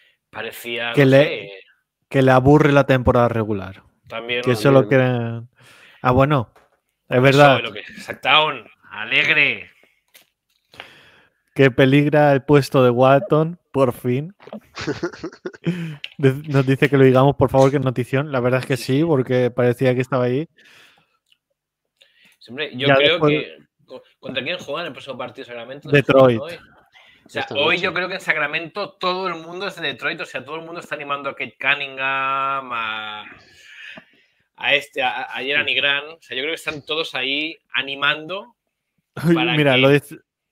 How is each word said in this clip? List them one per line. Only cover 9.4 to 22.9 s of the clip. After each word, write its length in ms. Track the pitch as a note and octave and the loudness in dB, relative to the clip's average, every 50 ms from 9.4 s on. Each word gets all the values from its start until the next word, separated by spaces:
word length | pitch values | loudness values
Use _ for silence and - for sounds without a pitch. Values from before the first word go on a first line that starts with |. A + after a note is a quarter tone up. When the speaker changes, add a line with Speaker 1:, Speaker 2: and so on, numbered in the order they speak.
| C#3+ C3+ A#2 G2 F2+ - _ _ _ _ _ _ _ _ _ - _ _ _ _ _ _ _ _ _ _ _ - - - - - _ _ _ _ _ _ _ _ _ _ - | 0 0 -2 -6 -10 -20 _ _ _ _ _ _ _ _ _ -20 _ _ _ _ _ _ _ _ _ _ _ -20 -20 -20 -20 -20 _ _ _ _ _ _ _ _ _ _ 0
Speaker 2:
Que 140 | - C3+ C3+ | 2 2 4
peligra 640 | A#2 - C#3 C3 C#3 D3 C#3+ D3 D3 D3+ D3 D3 C#3 | 4 4 4 4 4 4 2 2 2 2 4 4 2
el 100 | C3+ - | 2 2
puesto 400 | - D3 C#3+ C3 - - C#3 B2+ | 4 4 4 4 2 2 2 4
de 60 | B2 | 4
Walton, 720 | A#2+ B2 C3 C3 C#3 C#3 - - D#3 D3+ D#3+ E3 F3 - _ _ | 4 4 4 6 6 4 2 2 0 0 0 -2 -6 -12 _ _
por 220 | - C3 C3+ B2 - | -2 0 0 0 0
fin. 420 | - - B2 B2 C3+ D3+ F3+ - _ - - - G#3+ _ _ - | -2 -4 -4 -4 -4 -6 -8 -14 _ -20 -20 -20 -20 _ _ -16
Speaker 3:
<laughs> 1300 | - - D3+ C#3 - E3+ F3 - - - E3+ - - - - - - - E3+ F3+ F3 E3 D#3+ D3+ D3 - - - - | -12 -8 -8 -8 -8 -8 -12 -12 -12 -16 -16 -14 -14 -16 -16 -14 -10 -8 -6 -6 -6 -8 -10 -12 -14 -16 -18 -8 -2
Speaker 2:
De-, 160 | C#3+ C3+ C3 C#3+ D#3 D#3 | 0 0 0 -2 -6 -2
nos 180 | C#3+ C#3 C3 | 0 0 2
dice 240 | C3 C3+ - D3+ C3+ | 2 0 0 0 2
que 80 | C#3+ C3+ | 4 6
lo 60 | C3+ | 6
digamos, 320 | C3 B2+ B2+ C3+ C#3+ C#3 | 6 6 6 4 4 4
por 140 | - C#3 B2 | 2 0 2
favor, 200 | - C3+ C3+ C#3 | 4 4 4 4
que 60 | C#3 C#3+ | 4 0
es 60 | C3 | -2
notición. 480 | C3 A#2+ B2+ A#2+ - C3+ C3 D3+ D#3 | -2 -4 -4 -4 -4 -2 -4 -4 -2
La 80 | C3+ B2+ | -4 -2
verdad 200 | A#2+ B2+ B2+ B2+ | 0 0 0 0
es 40 | B2+ | -2
que 120 | - C3+ A#2+ | -2 -6 -4
sí, 220 | - - C3 C#3+ | -4 -2 0 0
Speaker 1:
Sí. 40 | E3 | 2
Speaker 2:
porque 480 | E3+ D3+ C3 B2 - B2+ B2+ B2 A#2+ | 2 2 0 0 0 0 0 0 0
parecía 420 | A#2+ - B2 B2 A#2+ - C3+ B2+ B2 | 0 0 0 0 2 2 0 0 0
que 60 | B2+ | 0
estaba 240 | B2+ - C#3+ B2+ B2 | -2 -2 -2 -2 -2
ahí. 220 | B2 B2 C#3 E3 - _ _ _ _ _ _ _ _ _ _ _ _ _ _ _ _ _ _ _ _ _ _ _ _ _ _ _ _ _ _ _ _ _ _ _ _ _ _ | 0 -2 -4 -6 -8 _ _ _ _ _ _ _ _ _ _ _ _ _ _ _ _ _ _ _ _ _ _ _ _ _ _ _ _ _ _ _ _ _ _ _ _ _ _
Speaker 1:
Sí, 120 | _ - | _ -16
hombre, 200 | A#2 C#3 D3+ B2+ - | -12 -10 -10 -10 -6
yo 120 | B2+ C#3 | -2 2
Speaker 2:
Ya 80 | C#3+ | 4